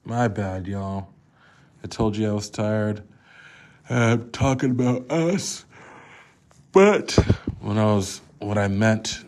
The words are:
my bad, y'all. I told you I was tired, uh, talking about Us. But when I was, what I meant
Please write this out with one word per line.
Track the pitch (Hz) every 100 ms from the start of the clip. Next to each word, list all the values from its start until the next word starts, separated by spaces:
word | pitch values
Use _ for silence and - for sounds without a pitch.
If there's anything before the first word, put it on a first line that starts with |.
my | - 113 120
bad, | 98 98 92 92
y'all. | 98 95 98 95 _ _ _ _ _ _ _
I | 87
told | - 110 101
you | 107
I |
was | 104 101
tired, | - 107 107 104 101 - _ _ - - - - _ -
uh, | 123 117 117 120
talking | - 135 131 139
about | 123 123 123 -
Us. | 160 165 196 - - - - - - - - - _ _ _ _
But | 190 202 202 - - - - - -
when | 104 107
I | 107
was, | 104 95 - - -
what | 101 104
I | 101
meant | 98 110 110 - -